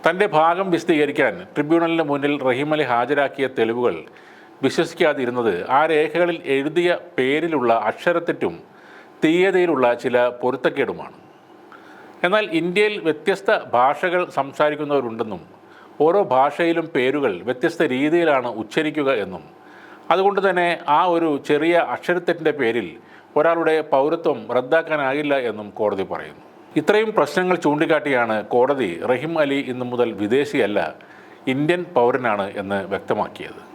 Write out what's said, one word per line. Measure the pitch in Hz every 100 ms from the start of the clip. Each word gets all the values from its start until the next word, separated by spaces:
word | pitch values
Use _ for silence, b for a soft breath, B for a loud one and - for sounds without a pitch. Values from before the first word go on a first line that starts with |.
| 160
തൻ്റെ | 180 202 151
ഭാഗം | 165 175 190 165
വിശദീകരിക്കാൻ | - 160 143 135 131 90 92 -
ട്രിബ്യൂണലിന് | 147 165 170 165 151
മുന്നിൽ | 143 143 143 131
റഹീം | 127 147 156
അലി | 135
ഹാജരാക്കിയ | 120 127 143 139 - 131 127
തെളിവുകൾ | 113 117 120 85 78 B B B B - 135
വിശ്വസിക്കാതിരുന്നത് | 160 165 - 165 139 123 123 113 87 95 131
ആ | 160
രേഖകളിൽ | 151 156 156 175 165 135 139
എഴുതിയ | 139 156 175 170 - -
പേരിലുള്ള | 131 143 165 156 120 113 107
അക്ഷരത്തെറ്റും | - - 170 165 156 101 82 - B B B B - 160
തീയതിയിലുള്ള | 170 190 185 175 139 123 120
ചില | 127 123 123 123
പൊരുത്തക്കേടുമാണ്. | 123 131 - 139 113 87 - - - - - - - B B B B - 180
എന്നാൽ | 214 208 165
ഇന്ത്യയിൽ | 175 180 214 208 165
വ്യത്യസ്ത | 151 - 190 - 202 127 120
ഭാഷകൾ | 127 143 185 180 180 -
സംസാരിക്കുന്നവരുണ്ടെന്നും | 139 - 151 147 147 143 123 113 110 92 78 - B B B - 151
ഓരോ | 190 196 127
ഭാഷയിലും | 139 143 170 165 160 143
പേരുകൾ | 127 143 135 90 95
വ്യത്യസ്ത | 127 165 160 156 127
രീതിയിലാണ് | 147 170 165 135 120 110
ഉച്ചരിക്കുക | 110 - 151 147 135 123 95
എന്നും | 90 76 - B B B B -
അതുകൊണ്ട് | 175 196 196 196
തന്നെ | 180 175 165 - 151
ആ | 180
ഒരു | 170 165 139 -
ചെറിയ | 147 165 170 127
അക്ഷരത്തെറ്റിൻ്റെ | 120 - 180 175 170 156 143
പേരിൽ | 117 117 92 - B B B 151
ഒരാളുടെ | 160 170 160 156 151
പൗരത്വം | 135 143 165 165 131 107 123
റദ്ദാക്കാനാകില്ല | 131 160 156 151 135 143 147 139 120
എന്നും | 107 104 101
കോടതി | 107 98 92
പറയുന്നു. | 82 76 71 - - - 156
ഇത്രയും | 151 208 220 214
പ്രശ്നങ്ങൾ | 147 185 180 180
ചൂണ്ടിക്കാട്ടിയാണ് | 156 147 156 156 147 127 113 110 101
കോടതി | 123 127 139 104 82 95
റഹീം | 127 156 165
അലി | 143 139 127
ഇന്നു | 123 123
മുതൽ | 120 120 101
വിദേശിയല്ല, | 104 127 143 127 104 104 80 - B B B B -
ഇന്ത്യൻ | 131 151 180 175 -
പൗരനാണ് | 120 127 123 104 98 101
എന്ന് | 98 98 98
വ്യക്തമാക്കിയത്. | 98 - 107 92 - 90 - -